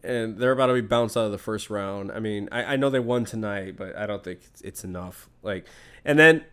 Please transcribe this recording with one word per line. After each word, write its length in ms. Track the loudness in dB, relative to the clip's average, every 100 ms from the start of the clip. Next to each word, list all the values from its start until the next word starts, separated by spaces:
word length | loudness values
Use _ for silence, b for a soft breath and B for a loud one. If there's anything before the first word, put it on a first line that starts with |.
and 340 | -4 -4 -4 -2
they're 140 | 0
about 160 | 2 4
to 60 |
be 80 | 2
bounced 340 | 2 2 2 0
out 100 | -2
of 60 |
the 60 | -2
first 320 | -6 -6 -4
round. 420 | -6 -4 -6 -8
I 80 | -6
mean, 300 | -4 -4 -6
I, 220 | -6 -2
I 20 | 0
know 140 | 2
they 100 | 0
won 240 | 0 -2 -2
tonight, 520 | -4 -4 -6 -8 -10
but 180 | -12 -8
I 80 | -6
don't 180 | -6
think 180 | -8 -12 -16
it's, 160 | -18
it's 220 | -16 -12
enough. 460 | -12 -10 -12 -16 -20 _
Like, 240 | -8 -8 -8 B B B
and 160 | 2 8
then 240 | 8 8 2